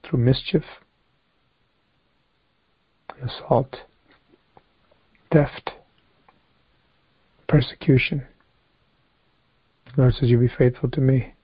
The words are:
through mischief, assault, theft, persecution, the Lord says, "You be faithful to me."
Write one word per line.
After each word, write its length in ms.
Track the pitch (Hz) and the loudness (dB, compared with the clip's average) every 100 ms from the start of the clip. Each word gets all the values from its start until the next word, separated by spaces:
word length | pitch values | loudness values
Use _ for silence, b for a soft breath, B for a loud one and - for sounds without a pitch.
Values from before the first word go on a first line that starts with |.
through 180 | - 135 | -4 0
mischief, 440 | 120 131 - 156 - - _ _ _ _ _ _ _ _ _ _ _ _ _ _ _ _ _ _ _ _ _ _ - - | 2 0 0 -4 -4 -20 _ _ _ _ _ _ _ _ _ _ _ _ _ _ _ _ _ _ _ _ _ _ -20 -14
assault, 540 | 127 - - 120 135 - - _ _ _ _ _ _ _ _ _ _ _ _ _ _ | -12 -12 -8 -8 -8 -16 -20 _ _ _ _ _ _ _ _ _ _ _ _ _ _
theft, 420 | 156 139 - - - _ _ _ _ _ _ _ _ _ _ _ _ _ _ _ _ - | 0 0 -6 -16 -18 _ _ _ _ _ _ _ _ _ _ _ _ _ _ _ _ 0
persecution, 800 | 151 - - - 131 - 147 - _ _ _ _ _ _ _ _ _ _ _ _ _ _ _ | 0 0 -6 2 2 2 -6 -10 _ _ _ _ _ _ _ _ _ _ _ _ _ _ _
the 160 | - - | -6 2
Lord 140 | 127 | 2
says, 160 | - 120 | 2 2
"You 80 | 120 | 2
be 100 | 120 | 2
faithful 400 | - 127 123 127 | 2 0 0 -6
to 100 | 139 | 0
me." 340 | 131 131 - _ | 0 0 -2 _